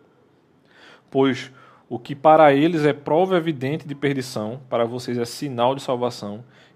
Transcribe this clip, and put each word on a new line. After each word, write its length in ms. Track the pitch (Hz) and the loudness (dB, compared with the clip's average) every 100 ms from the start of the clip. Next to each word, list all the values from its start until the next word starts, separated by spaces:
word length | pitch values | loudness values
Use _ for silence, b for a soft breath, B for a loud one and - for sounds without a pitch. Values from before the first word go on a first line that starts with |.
| _ _ _ _ _ _ _ B B B B | _ _ _ _ _ _ _ B B B B
Pois 420 | 135 135 123 - B B B B | 0 0 0 -8 B B B B
o 120 | 120 | -12
que 160 | - 143 | -10 0
para 380 | 156 156 151 | 6 8 8
eles 320 | 139 160 170 147 | 6 2 2 0
é 60 | |
prova 460 | 139 147 151 190 180 | -2 0 0 2 0
evidente 500 | 160 143 131 156 156 | -2 -4 -4 -6 -8
de 60 | |
perdição, 680 | 139 143 135 123 113 107 131 135 | -4 -4 -2 -6 -6 -8 -10 -6
para 140 | 120 | -2
vocês 340 | 117 123 123 123 | -2 -4 -6 -4
é 80 | 117 | -6
sinal 500 | - 147 120 123 135 | -8 -8 0 0 0
de 60 | |
salvação, 600 | 139 123 123 120 104 104 123 b b | -4 -4 -4 -6 -12 -12 -16 b b